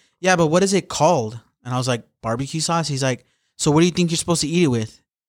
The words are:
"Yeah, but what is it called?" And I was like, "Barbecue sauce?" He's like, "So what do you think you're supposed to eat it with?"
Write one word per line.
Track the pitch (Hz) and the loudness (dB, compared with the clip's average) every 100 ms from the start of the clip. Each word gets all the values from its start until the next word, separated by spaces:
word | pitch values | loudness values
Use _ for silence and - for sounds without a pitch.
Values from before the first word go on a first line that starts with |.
| _ _ | _ _
"Yeah, | 185 180 | 0 2
but | 156 | 2
what | 175 | 2
is | 190 | 2
it | 196 - | 0 -2
called?" | - 156 156 107 113 - _ | 0 2 2 -2 -10 -20 _
And | 123 | -6
I | 127 | -4
was | 127 | -2
like, | 117 - _ | -4 -8 _
"Barbecue | 110 117 139 160 | -6 -6 -6 -6
sauce?" | 151 165 147 | -2 -2 -2
He's | 135 | -2
like, | 135 123 _ _ _ - | -2 -4 _ _ _ -4
"So | 156 | 2
what | 151 | 4
do | 175 | 4
you | |
think | 180 170 | 2 0
you're | 165 | -2
supposed | - 165 | -2 -2
to | 147 | 0
eat | 170 | 2
it | 156 | 2
with?" | 117 110 - _ _ | 0 -4 -12 _ _